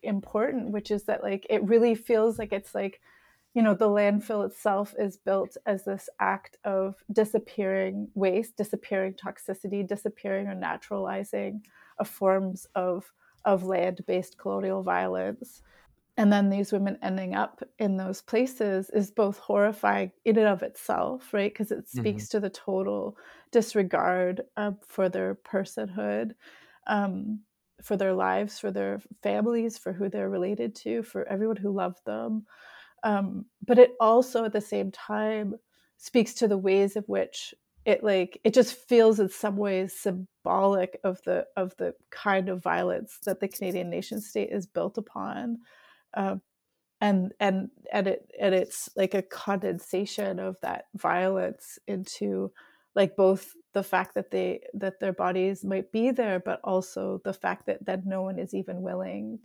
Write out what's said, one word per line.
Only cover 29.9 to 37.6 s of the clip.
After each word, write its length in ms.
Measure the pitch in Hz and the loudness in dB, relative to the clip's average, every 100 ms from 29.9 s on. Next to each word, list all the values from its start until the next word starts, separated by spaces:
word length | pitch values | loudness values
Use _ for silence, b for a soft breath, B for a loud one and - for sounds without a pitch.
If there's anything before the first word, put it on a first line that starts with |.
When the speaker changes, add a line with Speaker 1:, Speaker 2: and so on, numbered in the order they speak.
Speaker 1:
who 160 | 185 196 | -4 -4
they're 220 | 208 190 | -2 -4
related 440 | 190 185 208 233 - | -2 -2 -2 -4 -6
to, 260 | 220 233 | -6 -4
for 260 | 220 190 - | -4 -6 -4
everyone 280 | 196 220 202 | -2 -2 -2
who 140 | 202 | -2
loved 340 | 196 180 180 - | -2 -4 -6 -8
them. 400 | 107 233 220 208 b b b b b | -6 -4 -6 -8 b b b b b
Um, 440 | 220 202 190 196 - - - | 0 0 -2 -6 -12 -6 6
but 120 | 247 | 10
it 140 | 247 - | 10 8
also, 440 | 220 233 254 226 | 4 6 4 0
at 80 | 226 | 0
the 80 | 208 | -2
same 320 | 202 202 196 | -2 -4 -4
time, 640 | - - 208 214 214 202 226 _ _ _ _ | -8 -8 -4 -2 -2 -4 -8 _ _ _ _
speaks 380 | - 247 220 | 0 2 2
to 140 | - 220 | 2 0
the 100 | 196 | 2
ways 380 | 190 196 202 214 | 2 4 2 0
in 60 | |
which 520 | 202 196 185 - - - | -4 -4 -4 -6 -14 -18